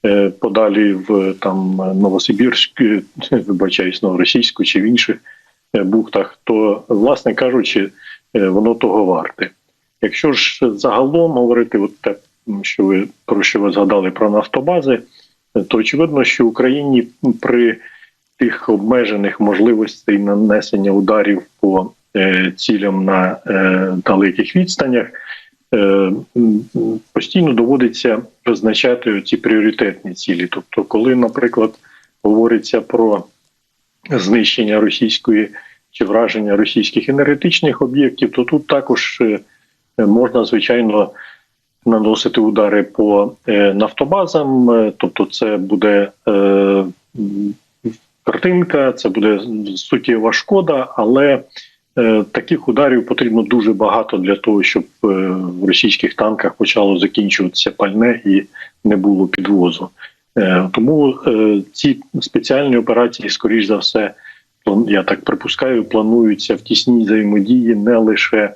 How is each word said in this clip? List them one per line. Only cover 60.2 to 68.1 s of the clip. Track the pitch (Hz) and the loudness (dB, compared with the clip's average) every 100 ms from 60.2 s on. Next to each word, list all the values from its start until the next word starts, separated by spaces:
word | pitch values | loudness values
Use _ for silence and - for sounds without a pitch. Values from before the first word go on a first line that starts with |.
| _ - | _ -2
Е, | 95 92 92 | 0 0 0
тому, | 113 120 156 139 131 - | 0 2 4 2 0 -2
е, | 110 110 101 98 | 2 2 2 -2
ці | - 143 131 - - | -2 -2 -2 -4 -8
спеціальні | - 117 - 135 143 120 | -4 -4 0 0 2 2
операції, | 113 117 120 - - | 2 2 0 -2 -8
скоріш | - 113 113 101 | -4 0 0 0
за | 104 | 0
все, | - - - - - - _ _ - | 0 -2 -4 -8 -20 -20 _ _ -2
план-, | 101 113 | 0 2
я | 101 | 0
так | 90 - | 0 -4
припускаю, | - - - - 131 123 | -4 -6 -6 -4 0 0
плануються | - 110 107 117 113 101 - 101 | 0 -2 2 4 4 0 -2 -4
в | |
тісній | - 110 - 120 | -2 -2 2 2
взаємодії | 104 110 104 104 98 127 117 107 | 2 2 2 0 2 2 2 0
не | 104 117 | 2 2
лише | 110 | 2